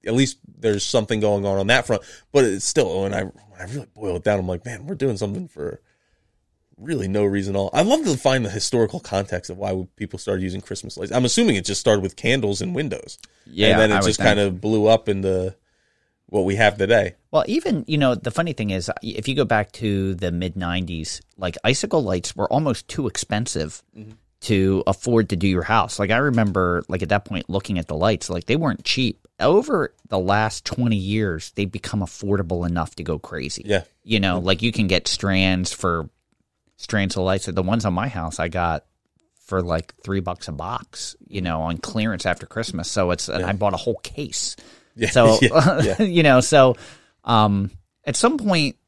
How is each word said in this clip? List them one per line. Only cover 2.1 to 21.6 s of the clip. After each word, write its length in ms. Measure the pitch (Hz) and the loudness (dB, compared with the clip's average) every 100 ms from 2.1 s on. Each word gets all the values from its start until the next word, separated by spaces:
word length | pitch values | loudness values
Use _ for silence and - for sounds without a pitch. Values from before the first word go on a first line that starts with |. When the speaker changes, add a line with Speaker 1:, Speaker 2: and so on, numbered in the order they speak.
| - _ | -20 _
Speaker 1:
But 140 | 143 123 | 2 2
it's 200 | 98 - | 0 -2
still, 380 | 156 104 90 | 0 0 0
when 100 | 98 | -2
I, 100 | 98 98 | -4 -6
when 360 | - _ - | -10 _ -16
I 40 | 95 | -12
really 200 | 139 - | -12 -14
boil 220 | - 107 87 | -10 -6 -2
it 80 | |
down, 160 | 107 101 | 0 0
I'm 80 | 90 | -2
like, 180 | 90 123 | -6 -8
"Man, 220 | 107 143 | -12 -12
we're 80 | 185 | -4
doing 220 | 135 98 | -2 -2
something 300 | 104 107 175 | -6 -6 -10
for 340 | - 73 - _ _ _ _ _ _ _ _ _ _ | -10 -10 -10 _ _ _ _ _ _ _ _ _ _
really 300 | 117 143 95 | -6 -4 -2
no 160 | 104 101 | 0 2
reason 300 | 101 98 98 | 0 -2 -2
at 40 | |
all." 100 | 98 | -2
I 80 | - | 0
love 200 | 190 311 269 | 2 2 2
to 120 | 131 | 0
find 260 | 135 131 104 | 2 0 -2
the 40 | |
historical 500 | 101 - 123 110 87 | -4 -2 2 0 -2
context 500 | - 95 98 90 - | -4 -4 -2 -6 -8
of 60 | 90 | -8
why 280 | 98 95 92 _ | -4 -4 -6 _
people 220 | 107 92 | -10 -8
started 220 | - 95 | -4 -2
using 200 | 92 95 | -2 -6
Christmas 360 | - 101 - - | -10 -12 -10 -10
lights. 140 | 98 | -2
I'm 140 | 123 123 | 0 2
assuming 300 | - 233 104 | 4 4 2
it 80 | 90 | 0
just 140 | 98 | 0
started 200 | - 107 | 4 4
with 140 | 95 - | 2 -2
candles 460 | 123 135 110 98 | 0 2 0 -2
and 120 | 92 170 | -4 -4
windows. 420 | 151 87 - - - _ - | -4 -6 -10 -20 -20 _ -14
Speaker 2:
Yeah, 240 | 73 107 | 2 4
Speaker 1:
And 80 | - | 6
then 120 | 110 | 6
it 20 | |
Speaker 2:
I 40 | 101 | 4
would 60 | 98 | 2
Speaker 1:
just 100 | - | 4
Speaker 2:
think. 80 | 117 | 4
Speaker 1:
kind 120 | 104 | 4
of 200 | 101 90 | 2 0
blew 280 | 107 110 107 | 0 4 6
up 200 | 113 - | 4 4
into 480 | 98 95 92 92 - _ _ _ _ _ _ _ | -2 0 0 -2 -8 _ _ _ _ _ _ _
what 160 | 101 92 | 0 0
we 100 | 98 | 4
have 200 | 107 101 | 2 4
today. 380 | 98 113 95 - _ | 2 4 2 -6 _
Speaker 2:
Well, 160 | 156 - | -2 0
even, 380 | 269 370 190 - | -2 0 -2 0
you 120 | 151 | 0
know, 160 | 135 117 | 2 0
the 160 | - | -4
funny 220 | 135 170 | -4 -4
thing 180 | 139 104 | -4 -2
is, 180 | 95 90 - | -2 -4 -8
if 240 | 113 107 110 | -6 -6 -4
you 80 | 135 | -2
go 100 | 127 | 2
back 260 | 110 107 | 0 0
to 420 | - 110 98 95 90 | -4 -2 0 -2 -2
the 160 | 90 | -4
mid 240 | 87 92 87 | -2 -4 -4
nineties, 640 | 87 90 87 85 78 - _ - | -4 -4 -4 -6 -8 -12 _ -8
like, 180 | 92 - | -8 -2